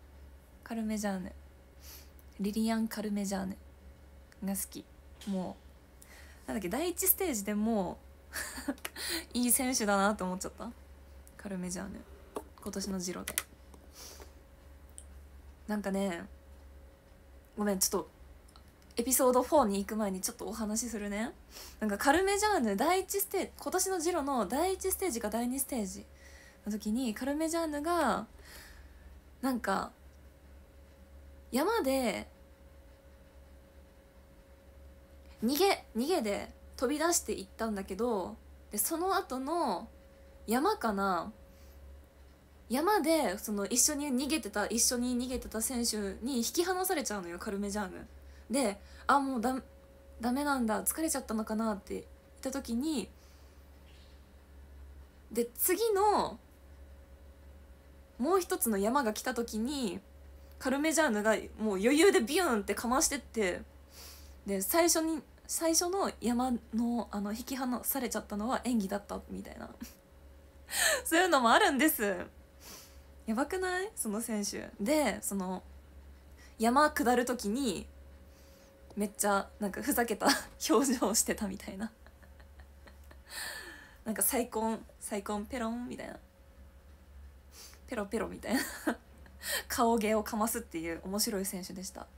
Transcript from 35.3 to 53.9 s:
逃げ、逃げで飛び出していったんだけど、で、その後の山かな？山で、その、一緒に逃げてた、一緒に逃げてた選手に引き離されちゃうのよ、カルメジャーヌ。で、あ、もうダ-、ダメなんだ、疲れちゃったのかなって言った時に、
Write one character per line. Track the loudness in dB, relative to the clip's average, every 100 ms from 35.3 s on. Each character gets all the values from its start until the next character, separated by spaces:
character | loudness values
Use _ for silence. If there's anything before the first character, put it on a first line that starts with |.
| -4
逃 | 0 4
げ、 | 4 4 -2 -2
逃 | 2
げ | 2
で | 2 -2 -4 -12 -18 -2
飛 | 0
び | 2
出 | 2
し | 2
て | 0
い | -6
っ | -8 -6
た | -4
ん |
だ | -4
け | -4 -2
ど、 | 0 0 -2 -8 -16 -20 -8
で、 | -4
そ | -2 0
の | 2
後 | 0 0 -4
の | -2 0 0 0 -6 -16 -20 -20 -20 -14 -2
山 | 2 2 2
か | 0
な？ | 0 2 0 -2 -10 -18 -20 -20 -20 -20 -20 -20 -20 -20 -20 -20 -20 -4
山 | 0 4 4
で、 | 4 4 4 0
そ | -4
の、 | -2 0
一 | 4
緒 | 4
に | 4 0
逃 | 0 0
げ | -2
て | -2
た、 | -2 0
一 | 2
緒 | 2 2
に | 0 0
逃 | -2
げ | -4
て | -4
た | -4
選 | -2 0
手 | 0 0 -2 -4
に | -2 0
引 |
き | 0 0
離 | 0 0
さ | 0
れ | 0
ち | -2
ゃ | -4
う |
の | -6
よ、 | -8
カ | -6
ル | -4
メ | -2
ジ | -2
ャ | -4
ー |
ヌ。 | -8 -14 -18 -20 -18 -4
で、 | 0 0 -2 -10 -6 2
あ、 | 4
も | 4 0
う |
ダ-、 | 0 -2 -6 -16 -20 -20 -20 -6
ダ | -2
メ | 0
な | 2 2
ん | 2
だ、 | 0
疲 | -2 0
れ | 0
ち | 0
ゃ |
っ | -2
た |
の | -2
か | -2
な | 0 0
っ | -2
て | -4
言 | -8
っ | -10 -18 -20 -10
た | -6
時 | -4 -2
に、 | -2 0 0 -2 -8 -20 -20 -20 -20 -20 -20 -20